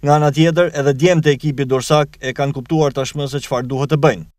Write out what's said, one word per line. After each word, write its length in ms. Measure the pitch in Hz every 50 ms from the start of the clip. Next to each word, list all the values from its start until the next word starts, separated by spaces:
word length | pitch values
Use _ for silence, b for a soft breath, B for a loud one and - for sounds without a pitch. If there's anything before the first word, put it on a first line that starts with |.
| -
Nga 140 | 143 147 151
ana 140 | 151 147 139
tjetër, 380 | 143 160 170 160 165 175 170 -
edhe 180 | 147 139 143 139 127 143
djemtë 280 | 185 180 165 151 151
e 40 | 143 123
ekipit 320 | - 156 139 127 143 131
dursak 460 | 131 131 123 - 156 151 147 143 - -
e 140 | - 131 127
kanë 220 | - 143 139 143 139
kuptuar 340 | 131 - 165 160 156 143
tashmë 380 | 127 143 135 127 - 147 143 135
se 80 | 127 143 127
çfarë 240 | - 143 123 120 123
duhet 220 | 135 131 139 135 156
të 60 | 151 139
bëjnë. 240 | - 117 90 78 - _